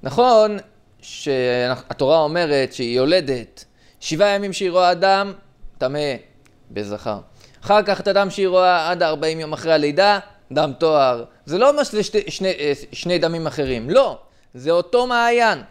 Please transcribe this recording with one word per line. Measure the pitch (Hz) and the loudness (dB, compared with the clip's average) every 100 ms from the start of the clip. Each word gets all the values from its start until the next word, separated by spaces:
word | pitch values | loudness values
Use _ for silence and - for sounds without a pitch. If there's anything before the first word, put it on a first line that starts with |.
נכון | 139 143 247 226 214 202 - _ _ _ | -4 2 4 6 4 0 -12 _ _ _
שהתורה | - - 151 135 123 123 123 123 - - 135 160 | -20 -12 -4 0 0 0 -2 -4 -8 -4 2 2
אומרת | 151 165 165 143 131 | 2 0 0 0 -2
שהיא | - 120 120 | -4 -4 0
יולדת, | 135 180 143 127 113 - - _ _ _ | 2 2 0 -6 -8 -20 -20 _ _ _
שבעה | - 156 202 | -8 0 0
ימים | 202 202 | 0 -4
שהיא | 185 190 | -6 -2
רואה | 175 180 | 2 2
דם, | 175 190 196 196 190 - _ - - | 2 2 2 -2 -10 -20 _ -20 -6
טמא | 131 147 147 120 - _ _ _ _ | -4 -2 -4 -6 -12 _ _ _ _
בזכר. | 107 101 104 117 101 - - - - | -10 -8 -8 -8 -8 -10 -20 -20 -20
אחר | - 208 | 0 2
כך | 208 190 | 2 -2
את | 202 | 0
הדם | 196 196 | 0 0
שהיא | 170 190 | 0 0
רואה | 185 180 180 160 | 4 4 2 0
עד | 175 | 0
ארבעים | 170 156 160 160 | 0 0 -4 -4
יום | 156 | -8
אחרי | 151 160 | -8 0
הלידה, | 160 147 147 196 202 - - _ | 2 2 4 4 2 -2 -20 _
דם | 135 156 127 | -2 -2 0
טוהר. | 160 151 135 120 117 _ - | 2 4 4 0 -6 _ -8
זה | 170 | 2
לא | 269 | 2
ממש | 294 285 | 2 -2
לשתי-, | 214 202 208 196 | -4 -2 -2 -4
שני, | - 190 | -6 -4
אה, | 170 147 139 - | -2 -4 -4 -8
שני | - 175 175 | -12 -4 -2
דמים | 165 165 160 | 0 -2 -6
אחרים, | 147 139 123 117 | -4 -4 -4 0
לא. | 220 247 131 - _ _ | 2 2 -4 -18 _ _
זה | 127 139 | -10 -2
אותו | 170 - 240 247 | 0 2 0 0
מעיין. | 240 233 240 226 165 110 | 0 2 2 2 0 -8